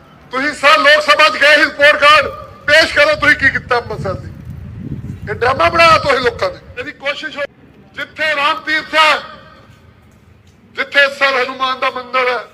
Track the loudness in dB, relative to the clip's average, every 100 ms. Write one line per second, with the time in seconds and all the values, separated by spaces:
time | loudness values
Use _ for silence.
0 | -20 -20 -10 -6 -4 0 2 4 4 4
1 | 4 4 4 4 4 4 2 2 2 4
2 | 6 4 2 -6 -16 -12 0 2 2 2
3 | 0 2 0 2 0 -2 -2 -4 -4 -8
4 | -8 -8 -12 -16 -16 -16 -16 -14 -14 -12
5 | -12 -12 -10 -2 -2 2 2 4 4 4
6 | 2 0 -2 -2 -6 -6 -16 -14 -14 -10
7 | -10 -8 -10 -8 -10 _ _ _ -20 -14
8 | -14 -6 -4 -2 -2 -2 -4 -6 -2 2
9 | 2 2 -4 -18 -20 -20 -20 -20 _ _
10 | _ _ _ _ _ _ _ -10 -4 0
11 | 0 0 -2 -2 -4 -4 -6 -4 -6 -6
12 | -6 -4 -2 -4 -8